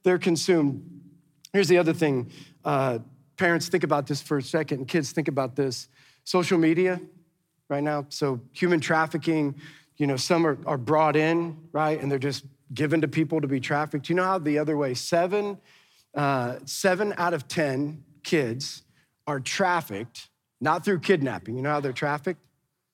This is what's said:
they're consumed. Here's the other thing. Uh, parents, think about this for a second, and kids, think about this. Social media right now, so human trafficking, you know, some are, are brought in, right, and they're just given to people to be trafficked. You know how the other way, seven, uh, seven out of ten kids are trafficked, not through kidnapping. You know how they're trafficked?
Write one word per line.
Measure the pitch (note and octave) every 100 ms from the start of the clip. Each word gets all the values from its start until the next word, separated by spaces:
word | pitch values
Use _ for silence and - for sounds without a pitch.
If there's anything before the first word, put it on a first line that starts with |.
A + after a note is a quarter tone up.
they're | F3+ F3
consumed. | F#3+ E3 - E3+ C#3+ B2 - - - - _ _ -
Here's | G3+ E3+
the | F3
other | E3+
thing. | - D#3 C3 A#2 - - _
Uh, | D#3 C#3+ C3 A#2 - - _ -
parents, | F3+ E3+ E3+
think | F3+
about | D#3+ D3 C#3
this | C#3+
for | - D3
a |
second, | B2 E3 D3 C3+
and | C3
kids, | E3+ C#3
think | - D#3
about | C#3 C3 C3
this. | C3+ A#2+ - _ _ _
Social | - F#3 F3 F3+
media | D#3+ E3+ F#3 F3+ - - _ _ _ _ -
right | C#3+
now, | D3+ D3 C#3
so | - D3 B2+ A#2+
human | - F3+ E3+
trafficking, | - D#3+ D#3+ E3 E3+ D#3 C#3+ C#3+ - - _ -
you | C#3+
know, | C3
some | - E3+ D#3+
are, | C3+ -
are | C#3+
brought | A#2 D#3 D#3 D3
in, | D#3 E3+ E3+ D#3 -
right, | D3 D#3 D#3
and | C#3
they're | C#3
just | C#3+ C3+ - _ -
given | A#2+ D3+ E3
to | D3+
people | D#3 D#3 D#3+
to | C#3+
be | C3+
trafficked. | - D3 D3+ D3+ C#3
You | F3
know |
how | F#3 F#3+
the | D3+ D3
other | D3+ D3+
way, | C#3 B2
seven, | - E3+ F3+ G#3 G3+ G3 _ _ _ _ _ -
uh, | C#3+ C3+ A#2+ B2+ C#3+
seven | - G3 F3+ G#3 F3+
out | F3 E3
of | -
ten | - D3 C3 D3 D#3 - _
kids | - E3 B2 B2 - - - _ _ _ -
are | C#3+
trafficked, | B2+ - F#3 F3 - G2 B2 - - _ _ -
not | D3+ E3+
through | G#3 F3+
kidnapping. | - F3+ C3+ F#2+ - B2
You |
know | C#3
how | D3
they're | C#3+
trafficked? | B2 D3 D3 E3 E3 _ _ _ _ _